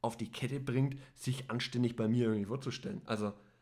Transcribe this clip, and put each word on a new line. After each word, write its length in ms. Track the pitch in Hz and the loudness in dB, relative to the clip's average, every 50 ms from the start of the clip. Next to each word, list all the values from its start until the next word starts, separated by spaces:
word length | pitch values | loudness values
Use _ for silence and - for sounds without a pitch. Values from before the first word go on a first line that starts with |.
auf 140 | - 117 113 | -2 -4 -2
die 160 | - 117 - | -4 -6 -6
Kette 280 | - - - 127 135 143 | -4 -4 -2 -2 -2 -2
bringt, 360 | 131 131 120 131 135 131 - - - - _ | -2 2 4 4 4 4 2 -4 -12 -18 _
sich 340 | - - 131 127 - - - | -4 -2 -2 -2 -2 -2 -2
anständig 440 | 117 120 - - - 123 123 117 120 | -2 -2 -2 0 2 2 2 2 2
bei 100 | - 113 | 2 2
mir 200 | 110 117 123 120 | 4 4 4 4
irgendwie 180 | 113 110 107 101 | 4 4 2 0
vorzustellen. 560 | 98 117 135 - - 110 - - 123 101 95 - | -2 -4 -4 -4 -4 -6 -4 -6 -8 -8 -8 -4
Also 280 | - 113 104 107 104 101 - - - _ _ | -4 -2 0 0 -2 -2 -6 -16 -20 _ _